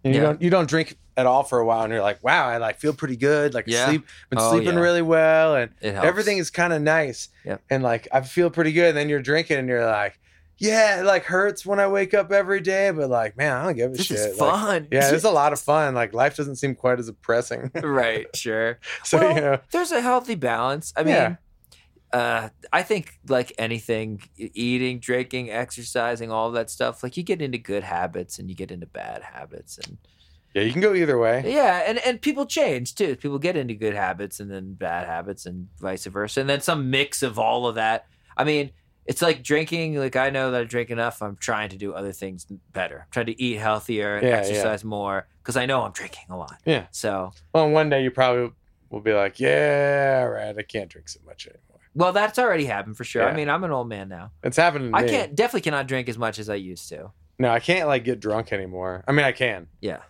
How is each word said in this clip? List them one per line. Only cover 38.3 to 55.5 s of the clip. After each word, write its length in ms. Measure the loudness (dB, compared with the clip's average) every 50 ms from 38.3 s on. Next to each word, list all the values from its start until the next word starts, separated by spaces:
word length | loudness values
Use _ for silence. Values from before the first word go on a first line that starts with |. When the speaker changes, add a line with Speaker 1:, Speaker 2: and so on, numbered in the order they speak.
| -4
Speaker 2:
I 80 | -2 0
mean, 280 | 2 2 0 -2 -4 -10 _ _ _ _ _ _
it's 160 | -6 -2 2
like 200 | 2 2 2 0
drinking. 540 | 0 0 0 0 0 -2 -4 -4 -2 -2 -2
Like, 180 | -2 -4 -2 0
I 140 | 0 0 0
know 220 | 0 0 -2 0
that 100 | -2 -2
I 40 | -4
drink 260 | -2 -4 -4 -4 -2
enough. 320 | -4 -2 -2 -4 -4 -6
I'm 140 | -10 -10 -10
trying 340 | -8 -4 -4 -2 -2 -4 -6
to 60 | -8 -10
do 160 | -10 -8 -8
other 180 | -8 -8 -8
things 340 | -8 -8 -10 -10 -10 -14 -16 _ -18 -20 _ _
better. 260 | -6 -6 -6 -6 -8 -14 -18
I'm 40 | _
trying 160 | -4 -4 -4
to 160 | -4 -4 -4
eat 140 | -4 -4 -4
healthier 600 | -2 -2 -2 -2 -2 -2 -4 -4 -2 -2 -2 -2
and 60 | 0 2
Speaker 1:
Yeah, 80 | 2 2
yeah. 20 | 2
Speaker 2:
exercise 440 | 0 0 0 0 0 0 -2 -4 -6
more 420 | -8 -6 -6 -4 -4 -4 -6 -8 _ _ _
'cause 140 | _ -4 -2
I 80 | -2 0
know 160 | 0 0 0
I'm 100 | -2 -2
drinking 340 | -8 -12 -12 -12 -16 -20 -18 -14
a 80 | -12
lot. 200 | -12 -12 -14 -16 _ _
Speaker 1:
Yeah. 200 | 0 0 0 -2 -8
Speaker 2:
So 420 | -12 -4 -4 -2 -2 -2 -6 -8 -12 -20 -20 _ 2
Speaker 1:
Well, 100 | 2 4
and 80 | 6
one 160 | 4 4 4 4
day 140 | 2 2
you 80 | 0 0
probably 400 | 2 2 2 4 4 2 -2 -4 -6 _ _ _ _ _ _ _
will 100 | -12 -2
be 120 | 0 2 2
like, 260 | 2 2 0 -2 0
"Yeah, 800 | 2 2 4 4 2 2 2 2 2 2 2 2 2 2 2 2 0
all 60 | 0
right, 260 | -4 -6 -8 -8 -8
I 60 | -10
can't 260 | -10 -8 -8 -8 -8 -8
drink 180 | -16 -20 -18 -18
so 100 | -20 _ _
much 200 | -20 -20 -20 -20
anymore." 340 | -20 -20 -20 _ _ _ _ _ _ _
Speaker 2:
Well, 180 | 2 2 4
that's 260 | 4 2 2 2 2 2
already 260 | 2 2 2 2 0
happened 300 | -2 -2 -4 -6 -8 -12
for 80 | -12 -12
sure. 200 | -4 0 2 2
I 60 | 2
Speaker 1:
Yeah. 60 | 2
Speaker 2:
mean, 120 | 0 0 0
I'm 140 | 0 0 -2
an 60 | -2
old 160 | -2 -4 -4 -6
man 200 | -8 -10 -10 -12
now. 220 | -12 -14 -14 -16 -18 _ -6
Speaker 1:
It's 120 | 0 2
happened 360 | 4 4 4 2 0 -4 0
to 60 | 0 2
Speaker 2:
I 40 |
Speaker 1:
me. 60 | 2 2
Speaker 2:
can't, 240 | 2 0 -2 -2 0
definitely 260 | 0 0 0